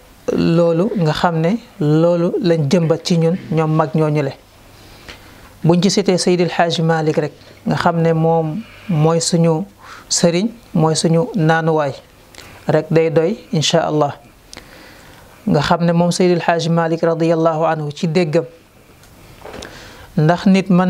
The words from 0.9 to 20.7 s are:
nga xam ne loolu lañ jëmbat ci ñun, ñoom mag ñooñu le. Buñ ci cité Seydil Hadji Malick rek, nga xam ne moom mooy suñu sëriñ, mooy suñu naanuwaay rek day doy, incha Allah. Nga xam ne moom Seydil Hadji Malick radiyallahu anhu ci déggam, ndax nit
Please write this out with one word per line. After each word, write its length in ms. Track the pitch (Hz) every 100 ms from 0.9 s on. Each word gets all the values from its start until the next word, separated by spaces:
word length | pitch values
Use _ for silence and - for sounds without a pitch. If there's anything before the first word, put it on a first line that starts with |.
| 311
nga 120 | 156
xam 280 | 147 180 160
ne 160 | 165 226 - -
loolu 540 | 147 156 170 175 170 392
lañ 260 | 202 165 143
jëmbat 300 | 180 165 160
ci 140 | - 170
ñun, 200 | 165 185 -
ñoom 200 | 156 156
mag 160 | 156 160
ñooñu 280 | 160 156 151
le. 100 | 139 - - - - - - - - - - - - -
Buñ 160 | 160 175
ci 100 | 190
cité 280 | 214 190 175
Seydil 320 | - 180 170
Hadji 300 | - 170 160
Malick 340 | 160 165 156 156
rek, 160 | 151 - - - -
nga 100 | -
xam 260 | 180 170
ne 100 | 165
moom 480 | 160 160 165 156 156 226 - -
mooy 300 | 156 156 165
suñu 440 | - 170 165 160 202 - - - -
sëriñ, 380 | - 175 170 226 - -
mooy 200 | 175 156
suñu 340 | 156 170 165 262
naanuwaay 600 | 254 156 165 160 156 143 - - - - - - - -
rek 180 | 151 156
day 200 | 233 240
doy, 280 | 165 165 226 -
incha 280 | 165 139 170 165
Allah. 280 | 151 143 - - - - - - - - - - - - - -
Nga 140 | 156
xam 240 | 139 170
ne 80 | 170
moom 180 | 170 175
Seydil 280 | 170 180 175
Hadji 280 | 165 170 160
Malick 320 | 170 165 160
radiyallahu 600 | 165 165 165 165 165 156
anhu 260 | 160 160 147
ci 140 | 143 170
déggam, 360 | 160 165 160 165 - - - - - - - - - - - - - - - - -
ndax 300 | 151 175 202
nit 220 | 190 190